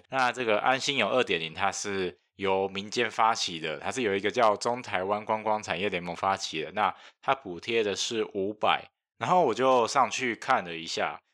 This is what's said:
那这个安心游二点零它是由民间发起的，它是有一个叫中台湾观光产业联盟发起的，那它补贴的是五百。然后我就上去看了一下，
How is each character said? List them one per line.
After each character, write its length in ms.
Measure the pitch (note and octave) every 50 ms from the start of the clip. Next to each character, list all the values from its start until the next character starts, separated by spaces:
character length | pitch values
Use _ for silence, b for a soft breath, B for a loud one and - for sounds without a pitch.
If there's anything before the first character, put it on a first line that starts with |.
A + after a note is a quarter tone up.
| - -
那 220 | C3 C3 C3 B2
这 140 | A#2 A#2+ B2+
个 140 | A2 G#2+ G#2
安 200 | - B2+ C3 C3
心 160 | B2+ - C#3+ C3+
游 120 | A2 G2
二 140 | B2 B2+ A#2+
点 160 | G#2 F#2+ E2
零 120 | D#2+ D#2+ D#2+
它 160 | F2+ F#2+ G2
是 460 | F#2 - - G#2 G2 G2 F#2 F2 - _ _ _ _
由 340 | - G2 F#2+ F#2+ F#2+ G2 G2
民 200 | F#2+ G2 G2 G#2+
间 220 | G2+ A#2 A#2+ A2
发 240 | G#2 - A#2+ A2+ A2+
起 240 | A2 - - F2 D#2+
的， 200 | D#2 D#2+ D2+ C#2
它 120 | D#2 F2
是 100 | G2+ B2+
有 140 | B2 G#2 G2
一 40 | G2
个 100 | F#2+ G#2
叫 240 | F#2+ A#2+ A#2+ G#2+ G#2
中 260 | G2+ - A#2+ A#2+ B2
台 220 | A#2+ - G#2+ F#2+ F#2
湾 220 | G2 G#2 G#2+ G#2+
观 180 | G#2+ A2 A2 G#2+
光 180 | A2 G#2+ G#2+ G#2
产 140 | - F#2 E2+
业 120 | F#2+ G#2
联 120 | F#2+ F2
盟 140 | F2 F2 E2+
发 220 | - - G2 G2 F#2
起 240 | - - - D#2
的， 100 | D2 D2
那 220 | E2+ G#2 G#2+ F#2 E2+ B B B B B
它 140 | B - C3+
补 240 | - - - F2 E2+
贴 240 | - - A#2 A#2 A2
的 100 | G2+ F#2+
是 300 | - - - A#2+ A2 G#2+ - -
五 200 | G#2 F#2+ G2+ G#2+
百。 360 | - - G2+ D#2+ C#2+ - - _ _ _ _ _ -
然 120 | A2+ B2
后 120 | F3 F#3 E3+
我 100 | C3 G#2+
就 320 | G#2+ B2+ C3 C3 B2 A2+ G#2
上 220 | - C#3+ B2+ A2
去 240 | G2+ - B2+ B2 A2
看 280 | G2 - - C3+ A#2 F#2+
了 120 | F2 E2
一 100 | E2 E2
下， 320 | E2 - - G2+ D#2 D2+ - _ _